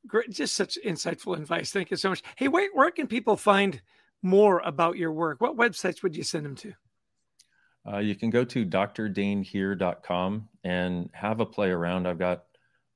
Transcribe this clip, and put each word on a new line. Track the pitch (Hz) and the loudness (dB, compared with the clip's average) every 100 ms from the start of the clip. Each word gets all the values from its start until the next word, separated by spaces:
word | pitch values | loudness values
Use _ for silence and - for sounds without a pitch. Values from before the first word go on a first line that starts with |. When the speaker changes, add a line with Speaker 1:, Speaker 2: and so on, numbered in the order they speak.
| 247 | 0
Speaker 1:
Great. | 214 240 | -2 -2
Just | 196 285 - | -4 -4 -2
such | 190 - 240 | -2 -2 -4
insightful | 160 175 170 - 170 | -4 -4 -6 -4 -6
advice. | 151 170 151 | -2 -4 -2
Thank | 202 175 | -4 -4
you | 175 | -2
so | 190 | -2
much. | 180 - - | -2 -8 -2
Hey, | 269 | 0
where, | 330 392 | 2 0
where | 392 339 | 4 2
can | 349 277 | 2 -4
people | 220 214 208 | -2 0 2
find | - 196 202 139 _ _ _ _ | 4 4 4 -2 _ _ _ _
more | 185 196 208 180 | 4 8 8 6
about | - 143 165 175 | 0 2 0 2
your | 165 | -4
work? | 156 165 143 | 0 -2 0
What | 240 277 | -2 2
websites | 233 - 190 170 | 0 2 -4 -2
would | 185 160 | -4 -4
you | |
send | 147 165 147 | -6 -4 -6
them | 135 | -10
to? | - - _ _ _ _ _ _ _ _ _ _ 104 | -14 -18 _ _ _ _ _ _ _ _ _ _ -8
Speaker 2:
Uh, | 101 | -2
you | 104 98 | -2 0
can | 117 | 2
go | 117 120 | 2 2
to | 127 | -2
doctor | 101 92 101 - 107 | 0 0 0 -2 -4
dane | 95 101 101 | -2 0 -2
here | 95 101 98 98 | -2 -2 -2 0
dot | 92 - | -2 -2
com | - 90 92 104 110 _ | -4 -2 0 -4 -8 _
and | 90 90 90 90 87 | -4 -2 0 -2 -6
have | - 101 110 | -6 -4 -2
a | 113 | -4
play | - 98 | 0 0
around. | 87 87 92 90 | 0 0 -2 -2
I've | 85 | -2
got | 90 90 _ _ _ _ _ | -2 -2 _ _ _ _ _